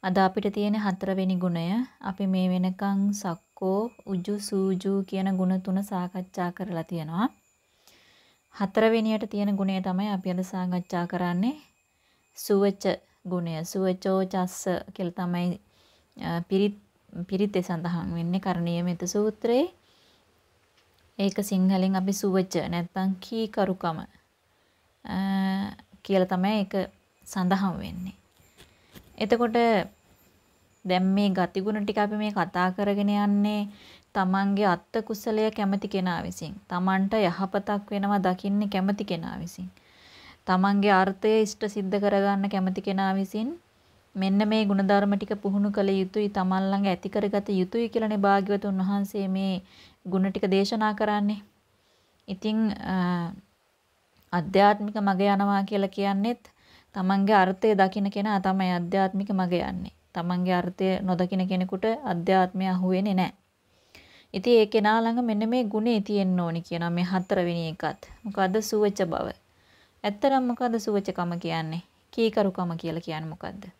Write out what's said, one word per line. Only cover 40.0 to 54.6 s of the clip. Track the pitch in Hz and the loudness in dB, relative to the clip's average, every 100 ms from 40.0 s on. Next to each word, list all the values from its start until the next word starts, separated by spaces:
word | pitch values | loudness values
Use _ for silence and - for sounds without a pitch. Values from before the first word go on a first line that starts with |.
| - - - - | -20 -20 -20 -16
තමන්ගේ | - 185 196 202 208 | 0 2 4 4 6
අර්ථය | 190 190 190 214 220 | 6 4 2 2 4
ඉෂ්ට | 214 - 214 | 2 -2 -6
සිද්ධ | 208 190 202 | -4 -2 0
කරගන්න | 202 196 196 196 202 | 2 2 2 2 0
කැමති | 202 185 190 | 0 0 -2
කෙනා | 196 190 190 | -2 0 0
විසින් | 190 190 214 233 339 _ _ _ _ _ 190 | 0 -2 -4 -6 -6 _ _ _ _ _ -4
මෙන්න | 190 196 | 2 4
මේ | 214 220 208 | 4 2 2
ගුණධර්ම | 202 190 202 202 | 2 4 4 4
ටික | 202 208 208 | 0 -2 -4
පුහුණු | 202 202 202 | -2 0 0
කළ | 202 196 | 2 2
යුතුයි, | 196 190 214 208 | 2 0 -2 -2
තමන් | 208 185 190 | 0 0 0
ළඟ | 190 196 196 | 0 0 0
ඇති | 180 190 | -2 -2
කරගත | 208 208 202 202 | -2 0 -2 0
යුතුයි | 190 185 233 233 | 0 0 0 -2
කියලානේ | 226 220 208 | -2 -2 2
භාග්‍යවතුන් | 202 196 196 202 202 190 | 4 4 2 -2 0 -2
වහන්සේ | 185 202 196 208 190 | 0 0 -2 -4 -2
මේ | 190 196 185 - - - _ | -2 -2 -4 -8 -20 -20 _
ගුණ | 185 185 190 | -4 0 0
ටික | 190 196 | 0 2
දේශනා | 190 196 220 214 | 2 2 2 0
කරන්නේ. | 208 208 208 208 208 - _ _ _ _ _ _ _ - | 0 0 2 0 -2 -8 _ _ _ _ _ _ _ -12
ඉතින්, | 190 214 214 220 - | -6 -2 0 0 -2
අ, | - 185 180 175 170 - - _ _ _ _ _ _ _ _ | -2 0 0 0 -4 -8 -18 _ _ _ _ _ _ _ _
අධ්‍යාත්මික | 175 156 190 | -4 2 6